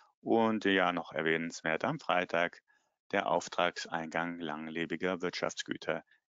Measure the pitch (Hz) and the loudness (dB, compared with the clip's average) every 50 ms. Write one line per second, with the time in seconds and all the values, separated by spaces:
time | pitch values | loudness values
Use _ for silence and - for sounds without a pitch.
0 | - _ _ _ - - 113 113 113 110 110 110 - 98 98 95 90 87 87 87 | -20 _ _ _ -2 2 4 4 4 4 2 2 2 4 4 6 4 4 2 0
1 | 80 - - 76 80 80 80 80 82 85 82 - - 80 80 80 - 117 147 - | -2 -4 -4 0 2 2 2 2 0 -4 -6 -4 -2 0 0 0 0 -2 -2 -2
2 | - - 90 90 90 - - 85 87 85 - - _ _ _ _ _ _ _ _ | 0 0 2 2 2 2 2 0 0 0 -2 -8 _ _ _ _ _ _ _ _
3 | _ - - 101 - - 82 87 - - - - 87 87 - - - - - 82 | _ -2 -2 0 2 2 2 0 0 -2 -2 0 0 0 0 -2 -8 -6 -4 -4
4 | 82 80 80 82 82 87 87 82 85 78 76 78 80 80 78 82 82 76 82 78 | -4 -2 -2 -2 -2 -2 -4 -6 -6 -6 -6 -6 -8 -6 -4 -4 -2 -2 -2 -2
5 | 92 90 92 85 87 90 - - - - - - - - - - - - 78 82 | -2 -2 -2 0 -2 -4 -4 -2 -4 -4 -4 -4 -8 -8 -8 -6 -4 -4 -4 -4
6 | - _ _ _ _ _ _ | -4 _ _ _ _ _ _